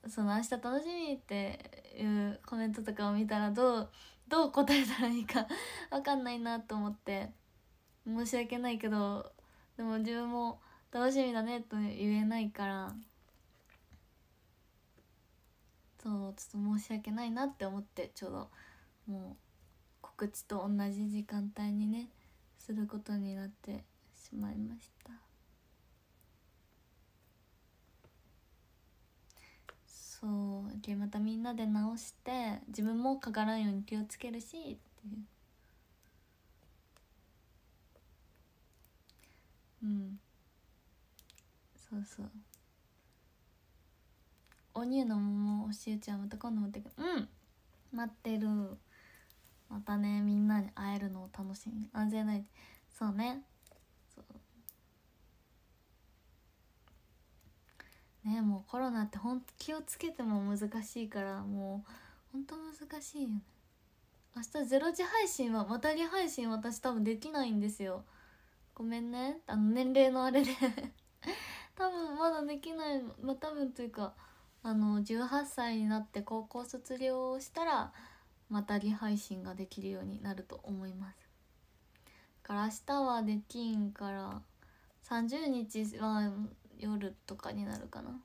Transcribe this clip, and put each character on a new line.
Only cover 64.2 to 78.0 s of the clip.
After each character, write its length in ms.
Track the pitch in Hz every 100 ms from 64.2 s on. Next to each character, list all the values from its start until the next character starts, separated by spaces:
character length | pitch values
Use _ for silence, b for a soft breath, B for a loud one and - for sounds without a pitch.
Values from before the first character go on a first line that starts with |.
| _ 240
明 60 |
日 220 | 226 302 247
ゼ 120 | 269
ロ 140 | 330
時 100 | 339
配 240 | 359 453 403
信 260 | - 240
は、 140 | 226 196
ま 140 | 226
た 140 | 302
ぎ 100 | 311
配 260 | 330 381 339
信 180 | - 233
私 280 | 220 233 220
多 140 | 262
分 100 | 233
で 140 | 214 220
き 160 | 311
な 120 | 302
い 60 | 254
ん 100 | 208
で 80 | 208
す 120 | 208
よ。 220 | 190 185 - B B B B B -
ご 100 | -
め 160 | 226 233
ん 100 | 233
ね。 300 | 247 262 320 -
あ 100 | 214
の、 140 | 214
年 220 | 233 254
齢 200 | 262 262
の 120 | 254
あ 60 | 254
れ 140 | 262
で。 80 | 254
<laughs> 1200 | 262 262 220 277 - - _ - 392 - - -
多 160 | - 370
分 260 | 359 320 285
ま 140 | 330
だ 120 | 311
で 160 | 294 294
き 140 | 320
な 220 | 320 311
い。 80 | 277 233 -
ま 100 | 262
あ、 40 | 262
多 140 | 311
分 200 | 294 269
と 100 | 254
い 40 | 240
う 40 |
か、 240 | 220 202 - B B B -
あ 120 | 233
の、 280 | 220 214 208
十 200 | 208 226
八 240 | 247 285 285
歳 320 | - 233 220
に 80 | 214
な 140 | 220
っ 60 | 214
て 140 | 208
高 240 | 202 220
校 220 | 220 240 247
卒 320 | 254 254 254
業 420 | 262 254 254 262
し 80 | 269
た 160 | -
ら、 300 | 330 262 - B